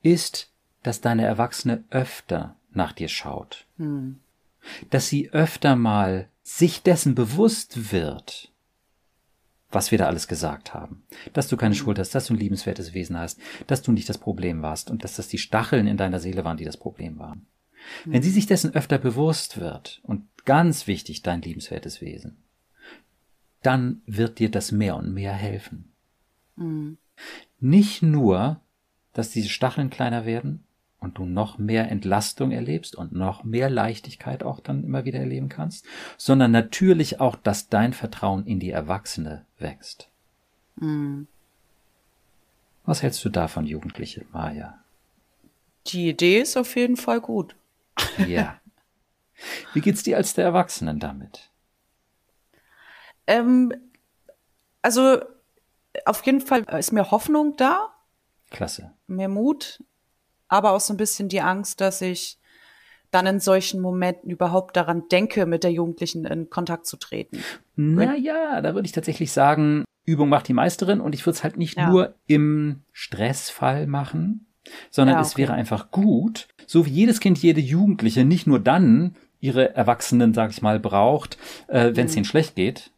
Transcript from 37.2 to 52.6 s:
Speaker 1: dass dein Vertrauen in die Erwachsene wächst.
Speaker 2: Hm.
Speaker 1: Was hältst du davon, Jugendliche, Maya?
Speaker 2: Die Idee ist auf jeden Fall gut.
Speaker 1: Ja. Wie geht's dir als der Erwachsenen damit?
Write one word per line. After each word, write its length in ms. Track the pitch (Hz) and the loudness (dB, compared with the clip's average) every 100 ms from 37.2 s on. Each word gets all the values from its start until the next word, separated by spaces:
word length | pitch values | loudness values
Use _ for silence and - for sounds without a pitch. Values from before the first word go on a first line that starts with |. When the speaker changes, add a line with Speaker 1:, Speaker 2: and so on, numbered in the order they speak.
| 131 - | 0 0
Speaker 1:
dass 340 | - 101 - | -4 -4 0
dein 240 | 107 120 | 2 2
Vertrauen 520 | 131 110 - 101 95 104 | -2 -10 -6 -4 -4 -4
in 140 | 98 | -4
die 120 | 87 | -4
Erwachsene 760 | 78 78 95 - - 78 76 _ _ | -6 -4 -6 -6 -10 -10 -12 _ _
wächst. 520 | - - - - - _ _ _ _ _ _ - | -12 -12 -20 -20 -20 _ _ _ _ _ _ -8
Speaker 2:
Hm. 480 | 156 151 143 143 147 _ _ _ _ _ _ _ _ _ _ _ _ _ _ _ - | -6 -4 -6 -8 -14 _ _ _ _ _ _ _ _ _ _ _ _ _ _ _ -4
Speaker 1:
Was 160 | 156 | -2
hältst 220 | 135 - 104 | -2 -4 -4
du 40 | |
davon, 360 | - 82 - 76 | -2 -2 -4 -8
Jugendliche, 600 | 76 82 - 73 - - | -8 -12 -12 -14 -14 -14
Maya? 480 | - 78 76 76 - _ _ _ _ _ _ _ _ _ _ - | -10 -10 -10 -14 -18 _ _ _ _ _ _ _ _ _ _ -10
Speaker 2:
Die 220 | 180 170 | -4 -2
Idee 300 | 160 175 202 | 2 4 4
ist 160 | 294 - | 2 -2
auf 180 | 240 - | -2 -2
jeden 220 | 247 247 | 0 -2
Fall 220 | - 233 | 0 -2
gut. 340 | 226 220 175 _ _ _ _ - - - 87 | -2 -6 -6 _ _ _ _ -8 -6 -2 0
Speaker 1:
Ja. 320 | 87 - - _ _ _ _ _ _ _ _ - - - | 0 -2 -6 _ _ _ _ _ _ _ _ -14 -14 -4
Wie 80 | 196 | 0
geht's 220 | 208 202 | 2 0
dir 140 | - - | 0 0
als 160 | 190 | 0
der 120 | - 180 | 0 2
Erwachsenen 540 | 175 - - - 76 | 2 0 -4 -6 -6
damit? 500 | 73 67 67 - _ _ _ _ _ _ _ _ _ _ _ _ | -8 -10 -16 -20 _ _ _ _ _ _ _ _ _ _ _ _